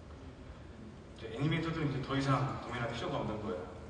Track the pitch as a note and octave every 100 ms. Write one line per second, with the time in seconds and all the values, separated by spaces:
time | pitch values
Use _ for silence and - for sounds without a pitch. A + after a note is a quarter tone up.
0 | - - - - - - - - - -
1 | - - A2+ B2+ D3+ E3 D#3+ D#3+ C#3 C3
2 | C3 C3+ C3+ B2+ C3 - - A#2+ A#2+ A#2
3 | - C3+ G#2+ G#2 G#2 - - -